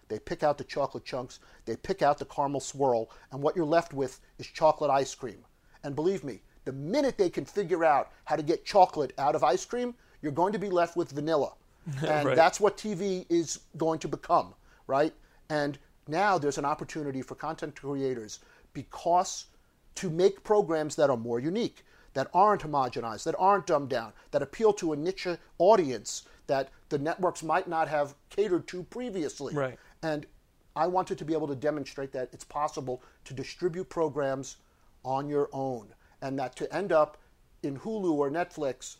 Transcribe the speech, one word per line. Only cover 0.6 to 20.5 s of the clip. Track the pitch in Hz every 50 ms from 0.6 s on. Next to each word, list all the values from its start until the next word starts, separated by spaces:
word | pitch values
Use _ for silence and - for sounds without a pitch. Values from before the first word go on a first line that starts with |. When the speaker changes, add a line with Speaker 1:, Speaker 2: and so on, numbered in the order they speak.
| 131
Speaker 1:
chocolate | - - 151 139 - - 120 -
chunks, | - - 127 127 120 - - - - - - -
they | - 113
pick | - - - 190 -
out | 160 139 147 -
the | -
caramel | - - - 143 139 143 135
swirl, | - - - 131 139 131 120 113 113 - - - - -
and | - 135
what | 139 151 -
you're | 185 165
left | 143 165 170 165 - 143
with | 135 135 127 - - - _ _ -
is | 123
chocolate | - - - 165 156 151 - 151 143
ice | 135 139 135 - -
cream. | - - 117 92 - - _ _ _ _ _ - - -
And | 143 139
believe | 147 156 185 196 185 -
me, | 135 107 92 - _ _ _ -
the | 143
minute | 131 135 143 156 220 294 277 466 -
they | - 190 170
can | - 196 151
figure | - - 202 202 156 180 165 175
out | 156 147 131 110 - - - _
how | - 156
to | 156
get | 151 143 165 - -
chocolate | - - 202 185 185 - 156 139 - -
out | - 139 143 156
of | 147
ice | 147 147 180 180 -
cream, | - - 240 247 240 240 - _ _ _ _
you're | - 160
going | 139 165 175 196
to | 214 196
be | 196 202
left | 180 175 170 170 -
with | 175 170 -
vanilla. | 139 143 147 160 165 147 131 - - - _ _ _ _ -
Speaker 2:
<laughs> | 165 139 131 160
Speaker 1:
And | - 151 151 147 139
Speaker 2:
Right. | 131
Speaker 1:
that's | 160 160 180 - -
what | 208 196 202
T | - - 214
V | 208 165 202 196 185 180 - -
is | 170 170 165 - - - - - - 156
going | 165 160 160 156
to | - 160
become, | 147 139 - - 170 156 101 90 - _ _ - - _ _
right? | - 131 139 156 160 - - _ _ _ _ _ -
And | 156 151 147 143 143 139 - _ _ _ _
now | - 151 170 202 208 190
there's | 170 143 143 135 160
an | 143
opportunity | 139 151 - 151 - - 160 147 143 131 131
for | 123 - 135
content | - - 151 160 - 170 151 - -
creators | - 139 143 139 135 131 131 117 107 104 - - - _ - _ - _ -
because | 143 - - - - - 170 170 180 190 - - - - - _ _ _ _ _ _ _ _ -
to | - 190 180
make | 156 165 185 208 202 - -
programs | -